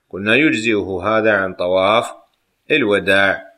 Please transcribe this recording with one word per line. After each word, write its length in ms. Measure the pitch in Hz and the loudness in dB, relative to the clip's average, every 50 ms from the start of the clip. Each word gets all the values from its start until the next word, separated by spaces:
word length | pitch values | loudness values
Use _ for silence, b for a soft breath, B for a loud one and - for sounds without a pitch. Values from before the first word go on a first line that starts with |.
| _ - | _ -14
قلنا 260 | - 90 101 107 113 | -12 -6 -2 0 0
يجزئه 640 | 135 156 156 117 110 110 117 107 101 90 92 95 87 90 | 2 2 0 0 -2 -2 -2 -2 -2 -2 -4 -6 -4 -2
هذا 340 | 107 110 110 107 110 104 | 0 0 2 2 2 2
عن 160 | 98 95 92 90 | 2 0 -4 -6
طواف 580 | - 90 90 92 95 95 101 110 117 117 - - - _ _ _ _ _ _ _ _ _ - | -4 -4 0 0 2 2 4 2 2 0 -2 -12 -18 _ _ _ _ _ _ _ _ _ -2
الوداع، 720 | 147 151 123 104 101 98 87 95 98 98 98 95 87 - - - _ | -2 0 2 2 0 0 2 2 2 2 2 0 0 -4 -8 -18 _